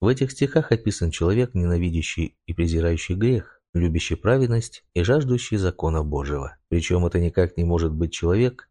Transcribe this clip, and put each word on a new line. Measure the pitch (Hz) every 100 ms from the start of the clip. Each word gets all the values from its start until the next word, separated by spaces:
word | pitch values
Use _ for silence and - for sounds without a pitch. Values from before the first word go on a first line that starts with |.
В | 107
этих | 135 135
стихах | - 139 160 151
описан | 113 107 - 82
человек, | - 85 107 123
ненавидящий | 92 87 87 87 82 80 - 82 _ -
и |
презирающий | 85 85 82 85 85 -
грех, | 92 113 120 - - _ 85
любящий | 85 80 - -
праведность | 101 131 123 117 - - _ 87
и |
жаждущий | 90 143 131 123 - 107
закона | 92 - 80 80
Божьего. | 76 69 69 71 67 - -
Причем | 85 - 90 87
это | 87
никак | 85 - 87 -
не |
может | 85 85 82
быть | 78 82
человек, | - 85 95 123 - -